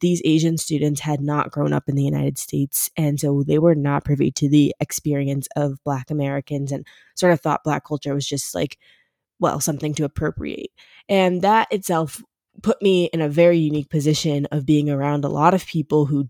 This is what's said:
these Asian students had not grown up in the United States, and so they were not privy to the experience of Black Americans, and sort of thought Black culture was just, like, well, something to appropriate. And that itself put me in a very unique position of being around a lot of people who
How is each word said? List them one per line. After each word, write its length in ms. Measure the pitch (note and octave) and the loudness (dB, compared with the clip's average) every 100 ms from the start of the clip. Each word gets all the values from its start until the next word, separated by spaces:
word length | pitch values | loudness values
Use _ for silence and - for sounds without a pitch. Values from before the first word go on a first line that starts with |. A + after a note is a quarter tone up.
these 200 | F3 F3 | 0 0
Asian 360 | - D#3 E3 E3 | 2 2 2 -2
students 420 | - D3 D3 C#3+ | -2 -2 0 -2
had 220 | D3+ C#3+ | -4 -4
not 280 | C#3+ D3 - | -2 -2 -4
grown 220 | D3+ D3 | -2 -2
up 160 | D3 - | -2 -2
in 80 | C#3 | -2
the 80 | |
United 320 | C#3 C#3+ C#3 C3+ | 0 0 -2 -4
States, 540 | - D3 C#3 - - | -6 -4 -4 -4 -6
and 240 | - D3 D3 | -2 -2 0
so 240 | D3 C#3 | 0 0
they 160 | C#3+ D3+ | 2 4
were 160 | E3+ | 4
not 300 | D3+ C#3+ C#3+ | 4 2 -2
privy 260 | - C#3 C#3+ | 0 0 0
to 180 | - C#3+ | 0 4
the 240 | D3 C#3 - | 4 4 0
experience 680 | D3 - D3+ C#3 C#3 C#3 - D#3 | -6 -4 -4 -2 -2 -4 -6 -4
of 260 | D3 C3+ | -4 -4
Black 280 | D3 C3 B2+ | -6 -6 -4
Americans, 640 | D3+ C#3 C#3 - C#3+ C#3 | -4 -2 -4 -4 -6 -4
and 140 | C#3 - _ _ | -6 -10 _ _
sort 180 | - F3+ | 0 2
of 80 | E3 | 2
thought 240 | D#3 - | 0 -2
Black 220 | D#3 D3 - | -2 -4 -4
culture 260 | D3+ C#3+ | -6 -4
was 140 | C#3+ - | -4 -4
just, 280 | C#3+ - | -6 -6
like, 220 | F3 D3+ - _ _ _ _ _ - | -4 -6 -6 _ _ _ _ _ -4
well, 200 | E3+ D3 | -2 -2
something 340 | E3 C#3+ D3+ | -4 -4 -4
to 100 | D3+ | -4
appropriate. 680 | C#3+ - D3+ - D2 - - _ - - - | -4 -2 -6 -6 -10 -10 -12 _ -20 -20 -2
And 320 | G3 F#3 F3+ | 2 2 2
that 280 | G3 A3 - | 2 2 2
itself 500 | G3+ F#3+ E3 D#3 - - _ _ - | -4 -2 -2 -2 -8 -20 _ _ -6
put 180 | G#3+ - | -4 0
me 240 | G3 F#3 E3+ | 2 2 2
in 80 | E3 | 0
a 80 | D3+ | 0
very 300 | D3 F3 E3+ | 4 6 6
unique 320 | D#3 D3+ C#3 | 2 -2 -2
position 560 | D3+ D3 D#3 D#3 C#3+ C#3 | -2 0 0 0 -2 -2
of 200 | D3+ C3+ | -4 2
being 240 | D3 D3 | 2 2
around 340 | C#3 C#3+ D3 | 0 0 0
a 40 | C#3+ | -2
lot 260 | D3 E3 | 2 4
of 120 | F#3 - | 4 -2
people 400 | E3 C#3+ D3+ C#3 | -4 0 2 2
who 220 | C#3+ | 0